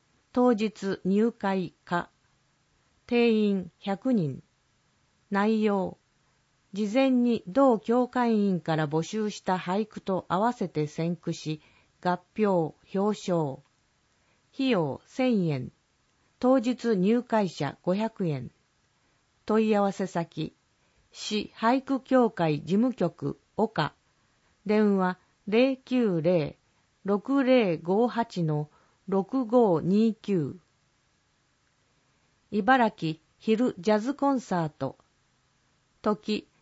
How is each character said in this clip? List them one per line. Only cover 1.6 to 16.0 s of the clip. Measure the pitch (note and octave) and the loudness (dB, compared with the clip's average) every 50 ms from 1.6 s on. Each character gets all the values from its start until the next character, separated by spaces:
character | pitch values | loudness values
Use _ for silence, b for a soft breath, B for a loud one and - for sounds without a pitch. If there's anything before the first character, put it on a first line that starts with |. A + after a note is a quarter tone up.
| F3+ - _ _ _ | -4 -6 _ _ _
可。 | - F3+ F3 - - _ _ _ _ _ _ _ _ _ _ _ _ _ _ _ _ _ _ _ | -4 -4 -4 -4 -6 _ _ _ _ _ _ _ _ _ _ _ _ _ _ _ _ _ _ _
定 | - A#3+ A#3+ A#3 A#3 | -2 2 2 4 4
員 | A3 G#3+ G#3 G#3 G3 F#3+ F#3 F3 _ _ | 4 2 2 2 0 -2 -4 -6 _ _
百 | - G3 G3 F#3+ - C4 | -6 -6 -6 -4 -2 0
人。 | B3+ G#3 D#3+ C#3 B2+ - - _ _ _ _ _ _ _ _ _ _ _ _ _ _ _ _ - | 0 0 0 -2 -4 -8 -14 _ _ _ _ _ _ _ _ _ _ _ _ _ _ _ _ -4
内 | G3+ G3 G3+ A3 A3+ A3 | -2 0 2 2 2 2
容、 | G#3+ G#3+ G3+ G3 F#3 F3 F3+ _ _ _ _ _ _ _ _ _ _ _ _ _ _ _ - | 2 0 0 0 -2 -4 -8 _ _ _ _ _ _ _ _ _ _ _ _ _ _ _ -8
事 | G3 G#3+ G3+ | -6 -4 -2
前 | G#3 C4+ C4+ C4+ | 0 2 2 4
に | B3+ B3 A#3+ A#3+ A#3 - - | 2 2 2 2 0 -2 -4
同 | F3 F3+ C4+ C#4 C4 A#3 G3 | -2 2 4 4 4 4 2
協 | - - A3+ B3+ B3 A#3+ | 0 0 0 0 0 0
会 | - B3+ A#3+ A#3 A3+ | -2 -2 0 0 2
員 | G#3 G3+ G3+ F#3 E3+ | 2 2 0 0 -2
か | - E3 D#3+ | -2 -2 -2
ら | D#3 D#3 D3 | 0 0 0
募 | D3+ D#3+ D#3+ | 0 -2 -2
集 | - G#3 A3 G#3+ G#3 | -2 -4 -4 -4 -4
し | G3 - | -6 -6
た | - - F#3 F3+ | -4 -4 -4 -4
俳 | - F3 F#3 G#3 A3 | -2 -4 -2 -2 -2
句 | - - - | -4 -8 -12
と | - - F#3+ F3 - - | -6 -4 -4 -4 -2 -2
合 | E3+ F3+ | -2 0
わ | G#3+ A#3+ | 0 0
せ | A#3+ - G3 E3 | -2 -2 -6 -6
て | - D#3 D3+ D3 | -4 -4 -4 -4
選 | - - D#3+ E3+ F3 | -4 -4 -4 -4 -4
句 | - - E3+ | -6 -6 -8
し、 | E3 - - D#3 D#3 D3+ b b b b b b b _ | -8 -8 -6 -8 -8 -8 b b b b b b b _
合 | - F3+ F3 F3 _ _ - | -4 -2 -2 -4 _ _ -4
評、 | - G#3+ G3+ F#3+ F3 D#3+ E3+ - _ _ _ | -2 0 2 2 2 0 -2 -6 _ _ _
表 | - F#3+ G3 G#3+ G3+ | -4 -2 0 0 -2
彰。 | - - - F3 E3+ D#3 C#3 C3+ - - _ _ _ _ _ _ _ _ _ _ _ _ _ _ _ _ _ | -4 -4 -2 -2 0 0 -2 -6 -10 -16 _ _ _ _ _ _ _ _ _ _ _ _ _ _ _ _ _
費 | _ - C4+ C4 | _ -2 0 0
用、 | A#3+ F#3 D#3+ C#3 B2 - _ | 2 2 0 -2 -4 -8 _
千 | _ - - B3+ B3+ A#3 G3+ F3 | _ -6 -2 0 2 2 2 0
円。 | D#3+ C#3+ B2+ C3 C3+ _ _ _ _ _ _ | 0 -2 -4 -6 -10 _ _ _ _ _ _